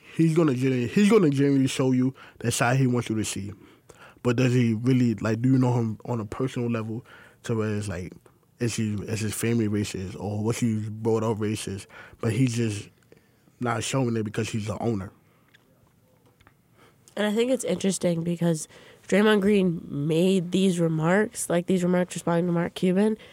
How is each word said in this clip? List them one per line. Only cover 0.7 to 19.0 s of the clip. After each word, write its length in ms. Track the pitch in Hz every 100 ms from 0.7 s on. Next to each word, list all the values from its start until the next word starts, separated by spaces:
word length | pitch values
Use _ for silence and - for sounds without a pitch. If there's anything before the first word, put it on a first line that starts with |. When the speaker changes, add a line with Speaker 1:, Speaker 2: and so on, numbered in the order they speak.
| 127 120
Speaker 1:
he's 220 | 196 202
gonna 200 | 220 160
genuinely 380 | 139 143 139 131
show 240 | - 131
you 220 | 127 127 - - -
that 140 | 117
side 260 | - 120 131
he 80 | 131
wants 220 | 120 117
you 80 | 110
to 80 |
see. 280 | 101 - 101 - - - _ - - -
But 140 | 123 120
does 160 | 127
he 220 | 127 117
really, 400 | 110 123 127 123
like, 260 | 104 107 110
do 100 | 127
you 60 | 131
know 160 | 127
him 260 | 123 113 107
on 160 | - 120
a 60 | 107
personal 420 | - 131 127 120
level 380 | 117 110 107 - - - _
to 100 | -
where 200 | 113 107
it's 140 | 104 104
like, 240 | 87 92 - - _ _ -
is 180 | 120 -
he, 160 | 107 104
is 160 | - 107
his 120 | 107
family 360 | - 113 117 107
racist 520 | 104 104 92 95 -
or 240 | 95 107
was 140 | 107 113
he 280 | 120 107 107
brought 320 | 110 113 110
up 160 | 110 107
racist? 480 | 107 107 - 95 - - - -
But 140 | 117
he's 200 | 117 131
just 360 | 113 117 101 - _ _ - _ _ _ -
not 220 | 120 117
showing 320 | 110 135 120 113
it 80 |
because 260 | 107 110 110
he's 160 | 113 107
the 120 | 98
owner. 320 | 117 104 98 - _ _ _ _ _ _ _ _ _ _ _ _ _ _ _ _ - _ - -
Speaker 2:
And 100 | 208
I 60 |
think 180 | 208 247
it's 140 | 254
interesting 580 | - 180 196 185 180 165
because 460 | 170 170 170 156 - - - -